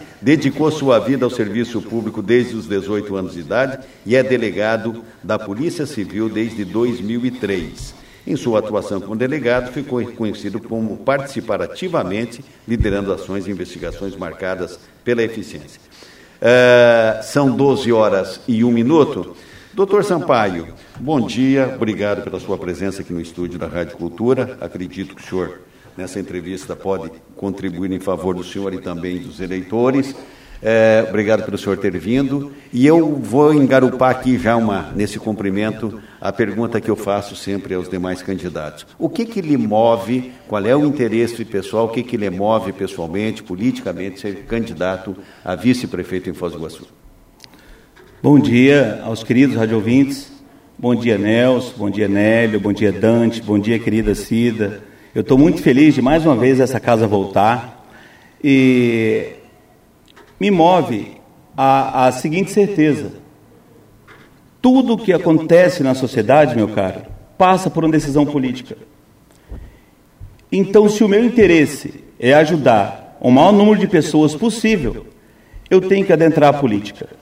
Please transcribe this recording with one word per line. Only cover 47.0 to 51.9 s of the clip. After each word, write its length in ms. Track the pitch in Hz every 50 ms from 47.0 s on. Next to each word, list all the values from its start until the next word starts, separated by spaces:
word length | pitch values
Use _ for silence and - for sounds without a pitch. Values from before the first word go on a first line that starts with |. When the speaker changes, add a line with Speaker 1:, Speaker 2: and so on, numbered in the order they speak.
| - - - _ _ _ _ _ - - _ _ _ - - - _ _ _ - - - - -
Speaker 2:
Bom 160 | - 135 147
dia 640 | 135 - 127 117 120 131 135 143 143 127 110 104 - -
aos 180 | 110 113 -
queridos 320 | - - 123 123 143 131 113
radiovintes. 720 | 113 113 110 113 110 104 117 123 135 139 135 - - - - - - - - - _ _ _ _
Bom 160 | - - 123
dia, 240 | 120 113 120 120 107
Nelson. 560 | 98 101 107 113 117 123 131 131 117 107 - -
Bom 120 | 107 104
dia, 200 | 101